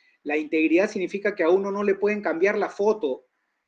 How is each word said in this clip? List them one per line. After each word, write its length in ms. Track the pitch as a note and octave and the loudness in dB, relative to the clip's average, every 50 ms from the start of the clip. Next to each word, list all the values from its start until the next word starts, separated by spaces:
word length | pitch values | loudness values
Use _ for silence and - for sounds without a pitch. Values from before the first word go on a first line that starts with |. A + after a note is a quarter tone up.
| _ _ _ _ - | _ _ _ _ -6
La 140 | D3 D3 | -4 -4
integridad 520 | D#3 D#3 D3 D#3+ D#3+ D#3+ D#3+ D#3+ F3+ G3+ G#3+ | -4 -2 -2 0 0 2 4 4 4 2 2
significa 460 | - G3+ F3+ E3+ - G3 - G#3 - | -2 -6 -6 -6 -6 -4 -4 -4 -2
que 80 | - E3+ | 0 2
a 60 | D#3+ | 4
uno 220 | F3+ G3 G3 G3+ | 4 2 2 -2
no 120 | G3 G3+ G3+ | -4 -2 0
le 120 | G3 F#3+ | 0 0
pueden 260 | F#3+ G#3 G#3 G#3+ G#3 | 0 0 -2 -2 -2
cambiar 360 | G3+ E3 D#3 E3 F#3 G3+ G#3+ | -2 -4 0 2 2 2 2
la 120 | G#3 F#3 - | 0 -2 -4
foto, 560 | - - G3+ A3 G#3 G#3+ - C3+ B2+ - _ _ _ _ _ _ _ _ _ | -2 0 0 0 0 0 -2 -4 -4 -6 _ _ _ _ _ _ _ _ _